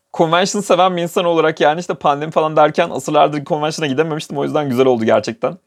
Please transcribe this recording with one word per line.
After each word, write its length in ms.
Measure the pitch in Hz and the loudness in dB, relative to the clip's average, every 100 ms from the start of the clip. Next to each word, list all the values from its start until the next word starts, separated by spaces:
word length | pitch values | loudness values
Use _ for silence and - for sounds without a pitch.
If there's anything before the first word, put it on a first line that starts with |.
| _ | _
convention 480 | - 165 170 185 208 | -2 0 2 0 -2
seven 340 | - 175 185 175 | 0 2 2 0
bir 60 | |
insan 220 | 170 - | -4 -2
olarak 360 | 175 165 156 156 | 0 2 0 2
yani 200 | 151 160 | 0 0
işte 140 | 175 | -4
pandemi 380 | 170 156 143 156 | -4 -2 -2 -2
falan 240 | 165 156 156 | -2 0 4
derken 340 | 151 151 170 | 2 2 -2
asırlardır 540 | 135 151 151 151 147 | -4 -2 2 2 0
convention'a 420 | 139 156 151 156 156 | -4 -4 -4 -4 -2
gidememiştim. 520 | 131 160 151 - 156 | 0 0 -2 -8 -6
O 60 | |
yüzden 240 | 143 147 147 | -4 -2 -2
güzel 180 | 123 131 | 2 2
oldu 180 | 120 | 2
gerçekten. 540 | 110 110 107 113 135 175 | 2 0 0 -6 -6 -6